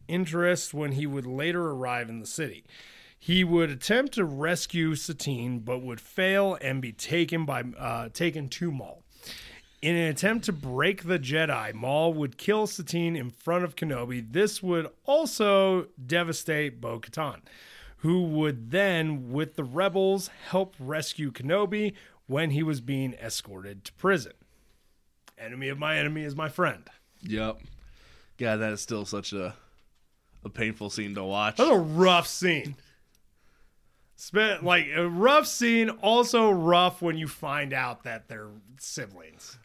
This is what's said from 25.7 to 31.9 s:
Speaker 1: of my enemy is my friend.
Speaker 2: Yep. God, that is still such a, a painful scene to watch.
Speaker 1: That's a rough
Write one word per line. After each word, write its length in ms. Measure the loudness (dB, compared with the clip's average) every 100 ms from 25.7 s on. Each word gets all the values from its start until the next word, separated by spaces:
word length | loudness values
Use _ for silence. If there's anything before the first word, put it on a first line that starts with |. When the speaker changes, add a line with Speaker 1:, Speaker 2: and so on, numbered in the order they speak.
Speaker 1:
of 80 | -4
my 180 | -2 0
enemy 260 | 0 -2
is 140 | -6 -6
my 120 | -6
friend. 360 | 0 0 0 -12 -20 _ _
Speaker 2:
Yep. 380 | -6 -2 -2 -6 -12 -20 -20 -20 -20 -20 -16 -4
God, 180 | 0 0
that 140 | 0
is 80 | -4
still 240 | -4 -6 -4
such 260 | -6 -6
a, 220 | -6 -6 -8 _ _ _ _ _ _ _ -18
a 40 | -12
painful 400 | -4 -4 -4 -8
scene 240 | -6 -6
to 100 | -6
watch. 320 | -4 0 0 4
Speaker 1:
That's 140 | 4
a 40 | 4
rough 500 | 2